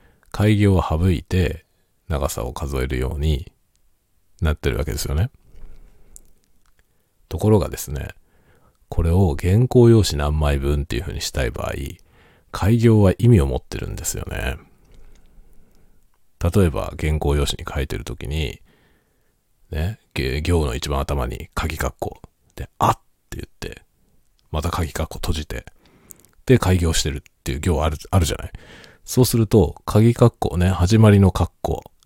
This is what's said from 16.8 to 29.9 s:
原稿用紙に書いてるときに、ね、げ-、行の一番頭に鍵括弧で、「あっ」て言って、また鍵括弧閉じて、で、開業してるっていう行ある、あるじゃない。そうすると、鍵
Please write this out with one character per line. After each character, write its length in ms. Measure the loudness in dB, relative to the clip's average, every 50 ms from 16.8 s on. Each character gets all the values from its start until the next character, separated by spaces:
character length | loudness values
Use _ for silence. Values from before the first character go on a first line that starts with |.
| -8 -8 -8 -4
原 200 | -2 -2 -2 0
稿 180 | 0 0 0
用 80 | 0 0
紙 120 | -2 -4 -8
に 80 | -10 -10
書 80 | -8 -6
い 80 | -6 -6
て 100 | -8 -10
る 60 | -10
と 100 | -12 -12
き 120 | -12 -10 -8
に、 320 | -6 -6 -6 -6 -8 -12 -20 _ _ _ _ _ _ _ _ _ _ _ _ _ _ _ _ _ _ _ _ -10
ね、 300 | -8 -6 -6 -6 -6 _ _ _ -8
げ-、 280 | -6 -4 -4 -4 -4
行 240 | -2 0 0 0 0
の 80 | -2 -6
一 140 | -6 -6 -6
番 120 | -4 -4
頭 260 | -4 -4 -4 -4 -4
に 220 | -6 -8 -10 -14 -10 -8
鍵 220 | -6 -6 -6 -6
括 160 | -6 -6 -8 -6 -8
弧 220 | -10 -12 -12 -14 -20 -20 _ _ _ _ _
で、 120 | -16 -16 -12 _ -2
「あ 120 | 0 0
っ」 80 | 0 -2 _ _ _ _ _ -18
て 60 | -14
言 80 | -14 -14
っ 20 | -16
て、 340 | _ -14 -14 -12 -14 -16 _ _ _ _ _ _ _ _ _ _ _ _ _ -8
ま 120 | -6 -4
た 80 | -4 -4
鍵 200 | -4 -4 -4 -4
括 160 | -4 -6 -8
弧 80 | -6 -6
閉 160 | -8 -4 -4
じ 140 | -4 -4 -4
て、 180 | -10 -10 -12 -12 -14 _ _ _ _ _ _ _ -20 -20 _ _ _ _ _ 0
で、 120 | 2 2 4
開 200 | 4 2 2 2
業 140 | 2 0
し 100 | 0 -2
て 80 | -2 -4
る 80 | -6 -8
っ 20 | _ _ _ _ -8
て 80 | -8
い 40 | -6
う 40 | -4
行 240 | -2 -2 0 0 0
あ 60 | -2
る、 60 | -2 -4 -8 -2
あ 80 | 0 0
る 80 | 0
じ 80 | 0 -2
ゃ 20 |
な 120 | -6 -10 -14
い。 40 | -14 -18 -20 -20 -20 -20 -20 -20 _ _ _
そ 180 | -4 2 2
う 20 | 2
す 120 | 2 2
る 100 | 0 0
と、 340 | 4 4 4 4 4 -2 -10 -6
鍵 260 | 0